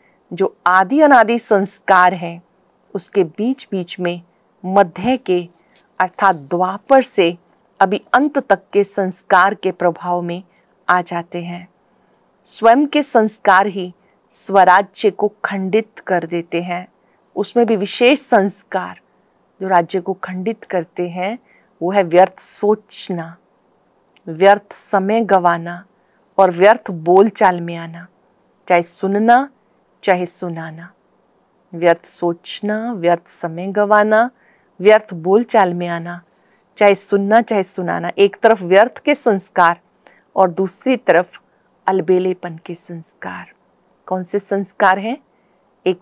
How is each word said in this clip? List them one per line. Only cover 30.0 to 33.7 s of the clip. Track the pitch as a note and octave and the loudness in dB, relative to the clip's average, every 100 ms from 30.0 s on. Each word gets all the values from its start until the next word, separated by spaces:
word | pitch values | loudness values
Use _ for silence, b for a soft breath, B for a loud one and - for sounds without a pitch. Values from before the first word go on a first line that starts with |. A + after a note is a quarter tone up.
चाहे | - F3+ F3+ | -2 -2 -2
सुनाना। | - F3+ E3 D#3+ D#3+ F3 _ _ _ _ _ _ _ _ | -8 -10 -10 -12 -16 -20 _ _ _ _ _ _ _ _
व्यर्थ | E3+ E3+ E3+ - | -2 0 0 -2
सोचना, | - F3 E3+ - - G3+ G#3+ A#3 | -6 -4 -4 -8 -8 -6 -6 -6
व्यर्थ | A3 E3+ F3 - | -4 0 0 -2
समय | - E3+ D#3+ | -10 -8 -8
गंवाना, | F#3+ | -8